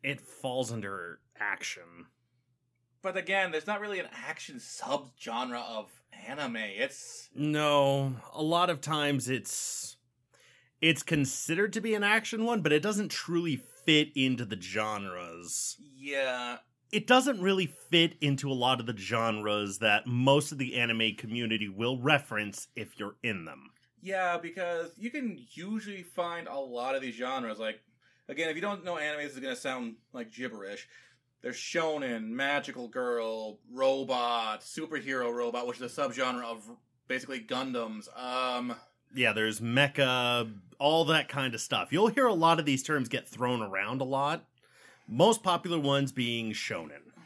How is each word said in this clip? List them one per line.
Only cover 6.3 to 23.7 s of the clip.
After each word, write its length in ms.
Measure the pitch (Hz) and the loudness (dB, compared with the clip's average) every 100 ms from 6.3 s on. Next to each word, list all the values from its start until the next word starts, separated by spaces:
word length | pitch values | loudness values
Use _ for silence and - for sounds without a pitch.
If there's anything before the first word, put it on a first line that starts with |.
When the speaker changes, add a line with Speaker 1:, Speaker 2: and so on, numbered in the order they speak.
| 143 135 113 | -6 -4 -4
Speaker 2:
It's 720 | 107 98 135 - - - - | -6 -4 -4 -6 -14 -16 -12
Speaker 1:
No, 840 | - 151 151 151 143 139 139 135 123 - | -4 0 2 4 6 6 4 0 -2 -8
a 100 | - | -4
lot 260 | 156 170 180 | 2 4 4
of 100 | 156 | 2
times 460 | 151 151 143 139 117 | 0 2 2 2 0
it's, 680 | 127 - - - - - - _ _ _ _ - _ _ - | -2 -2 -6 -6 -8 -10 -14 _ _ _ _ -20 _ _ 0
it's 200 | 160 143 | 2 2
considered 720 | - 160 131 - - 170 208 | 2 2 2 -2 -2 0 0
to 80 | 226 | 0
be 140 | 226 208 | -2 2
an 80 | |
action 400 | 202 220 220 220 226 | 4 2 0 -2 0
one, 160 | 226 | 2
but 100 | 156 | 4
it 120 | 151 | 4
doesn't 260 | 196 208 180 | 4 0 -2
truly 460 | - - 170 170 131 - - - | -4 -2 0 0 -2 -6 -4 4
fit 240 | 151 147 139 | 6 4 2
into 300 | 131 120 110 | 2 0 -2
the 140 | 101 | -6
genres. 1160 | 92 104 107 104 98 90 85 85 85 - - - 147 131 | -4 -2 0 -2 -4 -8 -8 -12 -8 -6 -6 -8 -16 -14
Speaker 2:
Yeah. 600 | 139 139 131 123 120 123 _ _ - | -6 -2 0 -2 -4 -8 _ _ -2
Speaker 1:
It 160 | 208 214 | 0 6
doesn't 340 | 254 262 214 | 6 6 2
really 260 | 190 190 160 | 2 2 0
fit 480 | - - 170 165 - | -4 2 4 4 4
into 300 | 147 139 143 | 0 2 0
a 20 | |
lot 260 | 127 127 123 | 2 4 4
of 60 | 117 | 0
the 120 | 107 | -6
genres 840 | 98 113 113 107 107 104 101 95 | 0 2 2 0 0 0 0 2
that 260 | 107 104 127 | 4 4 4
most 460 | 120 135 147 147 | 4 6 6 4
of 60 | 143 | -4
the 160 | 123 123 | -2 0
anime 400 | 117 113 110 104 | 2 2 2 0
community 520 | 110 120 113 110 104 | -6 -2 0 0 -2
will 300 | 95 120 131 | -2 -2 0
reference 680 | 135 143 - 107 104 - - - | 4 4 2 -4 -4 -8 -12 -10
if 240 | 104 - | -10 -8
you're 160 | 101 - | -8 -4
in 220 | 120 98 82 | -4 -4 -6
them. 260 | - - | -14 -18